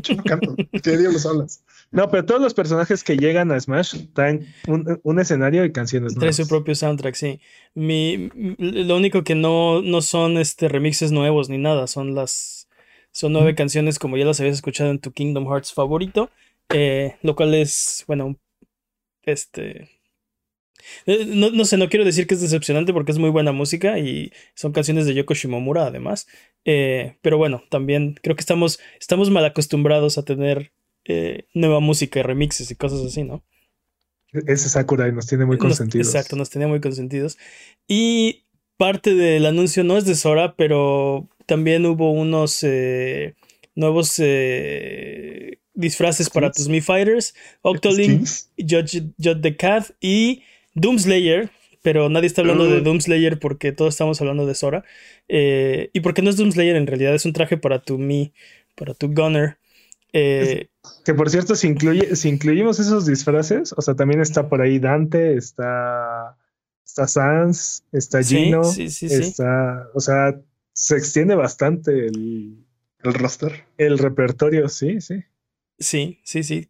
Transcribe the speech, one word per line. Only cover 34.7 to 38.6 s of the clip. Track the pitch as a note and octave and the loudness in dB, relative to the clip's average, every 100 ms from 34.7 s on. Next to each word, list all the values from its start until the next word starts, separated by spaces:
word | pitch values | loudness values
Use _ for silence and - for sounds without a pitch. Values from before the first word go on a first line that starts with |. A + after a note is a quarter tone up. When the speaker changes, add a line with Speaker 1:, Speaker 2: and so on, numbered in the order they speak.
| C#3 C3 C3 B2 | -2 0 0 0
Speaker 2:
nos | A#2 A#2 | -4 -4
tiene | C3 C3 | 0 2
muy | B2+ | 2
Speaker 3:
Nos, | - | 0
Speaker 2:
consentidos. | - A2+ A#2 A#2 | 0 -2 -2 0
Speaker 3:
exacto, | D3 C3+ C#3 | -2 -4 -6
nos | C#3 | -6
tenía | C#3 D3+ | -4 -2
muy | D3+ | -2
consentidos. | C#3+ C3 C3 C#3 D3 - - - - _ - | -4 -6 -6 -6 -6 -8 -20 -20 -20 _ -4
Y | G3+ A#3 A#3 A3 - _ _ | 0 2 2 0 -2 _ _